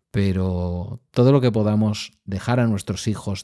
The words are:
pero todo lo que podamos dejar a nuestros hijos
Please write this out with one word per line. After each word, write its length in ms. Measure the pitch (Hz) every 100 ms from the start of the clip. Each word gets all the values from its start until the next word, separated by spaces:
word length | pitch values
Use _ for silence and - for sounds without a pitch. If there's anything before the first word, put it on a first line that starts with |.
| _
pero 840 | - 98 95 92 90 90 87 95 - _
todo 220 | - 123
lo 80 | 139
que 100 | 123
podamos 640 | 113 104 107 107 104 - _
dejar 360 | - 95 - 123
a 80 | 117
nuestros 400 | 101 - 92 -
hijos 340 | 101 - 95